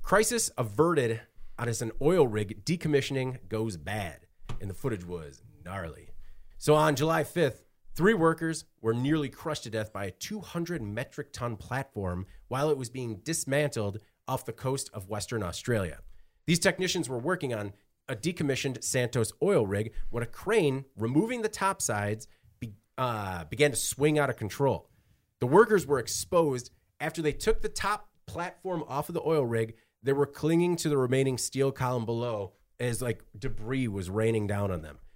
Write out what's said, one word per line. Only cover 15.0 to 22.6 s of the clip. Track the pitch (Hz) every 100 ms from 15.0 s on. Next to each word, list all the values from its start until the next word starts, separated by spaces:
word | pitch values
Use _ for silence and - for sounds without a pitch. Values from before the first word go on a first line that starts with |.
| 95
Western | 104 - 117
Australia. | 92 80 - 117 92 76 - - - _ -
These | 170
technicians | 190 180 185 180 131
were | 123
working | 131 180 139
on | 113 104 98 _ _ -
a | 127
decommissioned | 160 175 147 131 143 123
Santos | - 131 123 123 110 -
oil | 170 190 104
rig | 101 110 - -
when | 117
a | 120
crane | - - 226 156 131 135 -
removing | 110 135 220 247
the | 214
topsides | - 190 196 - 107 104 110 - - _
be-, | _